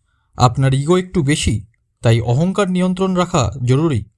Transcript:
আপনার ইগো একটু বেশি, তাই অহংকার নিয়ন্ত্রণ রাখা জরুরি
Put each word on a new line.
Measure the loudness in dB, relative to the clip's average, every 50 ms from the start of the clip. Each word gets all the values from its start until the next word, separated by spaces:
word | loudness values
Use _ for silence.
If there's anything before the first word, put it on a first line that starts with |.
| _ _ _ _ _ _ -4
আপনার | 0 0 2 2 2 0 0 0
ইগো | 0 0 0 0
একটু | 0 0 -2 -4 -2 0
বেশি, | 0 0 0 0 -2 -2 -4 -6 -10 _ _ _ _ _ _
তাই | 0 2 2 2
অহংকার | 2 0 0 0 0 0 0 0 0 0
নিয়ন্ত্রণ | 0 0 0 0 0 -2 -2 -2 0
রাখা | 0 -2 0 0 -2 -2 -2 -4 -4 -2
জরুরি | 0 0 2 2 0 -2 -2 -6 -8 _